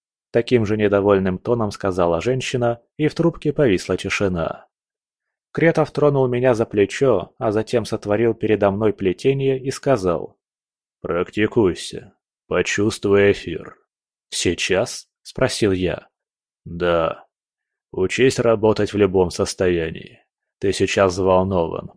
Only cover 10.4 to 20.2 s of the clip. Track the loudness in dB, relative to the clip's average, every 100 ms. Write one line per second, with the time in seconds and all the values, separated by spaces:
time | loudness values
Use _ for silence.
10.4 | _ _ _ _ _ _ -6 -4 -4 -2
11.4 | 0 2 2 0 -8 -14 -18 _ _ _
12.4 | -4 -2 -2 0 -2 -2 0 4 4 2
13.4 | -4 -12 -12 -20 _ _ _ _ _ -4
14.4 | -2 -2 0 0 -2 -6 -18 _ -12 -4
15.4 | -2 0 0 0 -2 -4 -12 _ _ _
16.4 | _ _ -14 -4 0 0 0 -4 -16 _
17.4 | _ _ _ _ _ -4 -2 2 0 2
18.4 | 0 2 2 2 0 2 2 2 0 0
19.4 | -4 -2 0 0 -4 -8 -18 -20